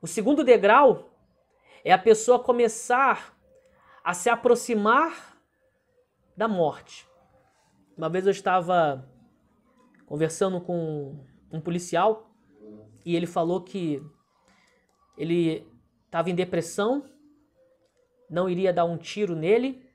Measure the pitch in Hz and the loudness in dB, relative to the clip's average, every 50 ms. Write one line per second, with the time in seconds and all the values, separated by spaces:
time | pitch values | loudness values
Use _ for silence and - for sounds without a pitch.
0 | - 170 - - 208 214 294 294 302 240 240 214 180 202 214 262 294 262 202 - | -12 -8 -6 -4 0 0 2 2 6 6 6 6 6 6 6 8 8 6 4 2
1 | - - _ _ _ _ _ _ _ _ _ _ _ _ - - _ - 180 185 | -4 -20 _ _ _ _ _ _ _ _ _ _ _ _ -20 -12 _ 2 2 4
2 | 185 226 220 214 - - 247 240 240 - 247 240 240 226 226 - - - 247 247 | 6 4 4 4 4 2 2 2 4 0 0 2 2 0 0 -4 -4 -2 0 2
3 | 269 262 220 - - - _ _ _ _ _ _ _ _ _ _ _ _ - - | 2 2 0 -2 -4 -16 _ _ _ _ _ _ _ _ _ _ _ _ -20 -12
4 | _ - 175 175 - 240 233 226 233 247 240 226 - - 240 214 202 208 233 269 | _ -6 -6 -2 0 0 0 0 2 2 2 2 2 -4 -2 0 2 2 2 2
5 | 311 330 330 - - - - _ _ _ _ _ _ _ _ _ _ _ _ _ | 2 0 -4 -10 -18 -20 -20 _ _ _ _ _ _ _ _ _ _ _ _ _
6 | _ _ _ _ _ _ _ - 208 233 214 180 165 147 131 - - _ - - | _ _ _ _ _ _ _ -6 -4 -4 0 0 0 0 0 -6 -16 _ -20 -20
7 | - _ _ _ _ _ _ _ _ _ _ _ _ _ _ _ _ _ _ - | -20 _ _ _ _ _ _ _ _ _ _ _ _ _ _ _ _ _ _ -8
8 | 160 160 165 185 185 196 190 190 - 202 180 185 175 165 180 175 165 147 139 131 | -8 -4 -4 -2 0 0 -2 0 -2 0 0 0 0 0 2 2 2 2 0 -4
9 | 127 - _ _ _ _ _ _ _ _ _ _ _ _ _ _ _ _ _ _ | -10 -18 _ _ _ _ _ _ _ _ _ _ _ _ _ _ _ _ _ _
10 | _ _ 147 151 160 160 160 - 202 190 185 180 180 - 180 170 165 160 156 147 | _ _ -4 -4 -4 -4 0 0 -2 0 0 -4 -6 -4 -6 -4 -4 -4 -6 -8
11 | 143 135 143 147 135 _ _ _ _ _ - 160 156 - 170 175 170 - - 165 | -8 -10 -14 -18 -20 _ _ _ _ _ -12 -10 -6 -4 -6 -6 -6 -2 0 2
12 | 180 220 220 220 - _ _ _ _ _ _ _ - 107 107 107 - - _ - | 2 2 0 -2 -6 _ _ _ _ _ _ _ -20 -20 -20 -20 -20 -20 _ -18
13 | _ 170 170 170 175 175 - 185 165 165 175 190 180 - - 202 175 165 147 135 | _ -2 -2 -2 -2 -2 -2 -2 -2 0 -2 -4 -4 -8 -10 -6 -4 -4 -4 -6
14 | 147 151 _ _ _ _ _ _ _ _ _ _ _ _ _ _ _ _ _ _ | -8 -14 _ _ _ _ _ _ _ _ _ _ _ _ _ _ _ _ _ _
15 | _ _ _ - 156 160 170 175 170 160 160 - - - _ _ _ _ _ _ | _ _ _ -10 -4 -2 0 0 0 0 -2 -4 -10 -16 _ _ _ _ _ _
16 | _ _ - 165 165 175 180 175 185 180 190 170 160 165 - - 202 220 262 285 | _ _ -6 -4 -4 -2 -2 -2 -2 -2 -2 -4 -4 -4 -4 -4 -2 -2 -2 -4
17 | 285 - - _ _ _ _ _ _ _ _ _ _ _ _ _ _ _ _ _ | -6 -10 -20 _ _ _ _ _ _ _ _ _ _ _ _ _ _ _ _ _
18 | _ _ _ _ _ _ 160 165 180 190 180 175 190 185 180 175 170 170 170 160 | _ _ _ _ _ _ -4 -4 -2 -2 -2 0 0 0 2 2 0 0 -2 -6
19 | - - - 202 208 190 175 160 156 170 208 240 247 269 262 - - _ _ | -10 -12 -6 -4 -4 -4 -4 -4 0 0 2 2 0 -2 -6 -10 -16 _ _